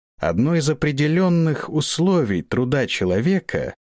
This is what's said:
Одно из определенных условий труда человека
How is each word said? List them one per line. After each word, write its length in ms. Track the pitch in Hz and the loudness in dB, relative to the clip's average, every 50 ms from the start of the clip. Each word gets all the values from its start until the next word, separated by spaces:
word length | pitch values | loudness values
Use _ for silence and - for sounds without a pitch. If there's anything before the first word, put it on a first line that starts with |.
| _ _ _ - | _ _ _ -4
Одно 360 | - 80 85 92 123 156 170 | -4 -2 0 0 0 2 0
из 140 | 165 139 147 | 0 0 0
определенных 1000 | 151 - - 151 143 135 147 151 160 180 190 180 175 170 165 160 147 - - - | -2 0 -2 -2 0 0 0 2 2 2 2 2 2 2 2 0 0 -2 -6 -4
условий 720 | - 156 147 - - - 170 196 185 170 135 101 98 85 | -2 -2 -2 -2 0 0 2 2 2 2 2 0 0 -2
труда 440 | 73 - 104 110 127 123 139 139 120 | -2 -2 -2 -2 0 0 0 -2 -2
человека 880 | 98 - - 95 92 90 101 120 180 196 180 - - - 80 64 - - _ _ _ | -2 -2 -2 0 0 0 0 2 2 0 0 -2 -4 -6 -4 -6 -6 -10 _ _ _